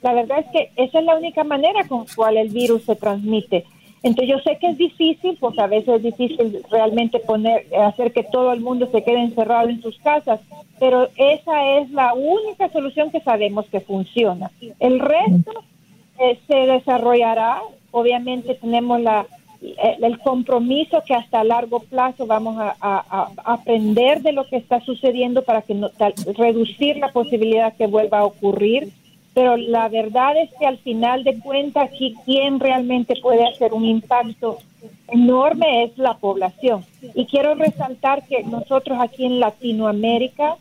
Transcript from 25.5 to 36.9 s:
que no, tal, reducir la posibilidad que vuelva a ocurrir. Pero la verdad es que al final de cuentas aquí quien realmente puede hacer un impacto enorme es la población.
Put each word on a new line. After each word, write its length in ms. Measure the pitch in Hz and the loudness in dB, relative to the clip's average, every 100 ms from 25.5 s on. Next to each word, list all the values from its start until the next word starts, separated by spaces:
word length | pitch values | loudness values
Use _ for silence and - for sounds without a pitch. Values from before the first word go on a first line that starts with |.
| 220 | -2
que 100 | 214 | -2
no, 160 | 202 208 | -6 -6
tal, 240 | - 208 202 185 202 | 0 -2 -2 -8 0
reducir 600 | 233 226 226 - 285 294 | 2 2 -2 -2 -2 0
la 140 | 277 | -2
posibilidad 640 | 247 233 233 220 220 226 220 | -2 -2 0 2 2 0 0
que 120 | 220 | 0
vuelva 320 | 214 214 214 | 2 2 2
a 60 | 208 | 0
ocurrir. 680 | 202 202 196 208 247 302 _ _ _ _ | 0 -2 0 2 0 -2 _ _ _ _
Pero 220 | - 254 240 | 2 2 2
la 320 | 233 226 226 | 0 0 0
verdad 480 | 220 220 226 262 302 | -2 -2 0 2 2
es 140 | 320 - | 0 -2
que 80 | 294 | -2
al 140 | 262 | -2
final 440 | - 226 240 254 | -6 -2 0 0
de 160 | 262 226 | -2 -4
cuentas 520 | 277 277 285 285 269 | -4 -4 -2 -2 -2
aquí 240 | - 262 226 - | -2 -8 -6 -2
quien 340 | 269 277 277 | 0 2 0
realmente 540 | 269 262 247 254 233 247 | 0 0 0 -2 -2 -2
puede 240 | 247 233 233 | 2 4 2
hacer 260 | - 226 | 0 -2
un 140 | 220 226 | 0 0
impacto 720 | 226 - 247 233 226 233 - - _ - - - | 0 0 -2 -2 -6 -8 -8 -14 _ -20 -20 -2
enorme 760 | 240 240 254 285 330 330 240 | 4 4 4 2 2 2 2
es 120 | 233 247 | 0 0
la 200 | 262 226 | -2 -2
población. 680 | 202 196 185 - 254 214 180 | -4 -2 -4 -2 -2 -2 -6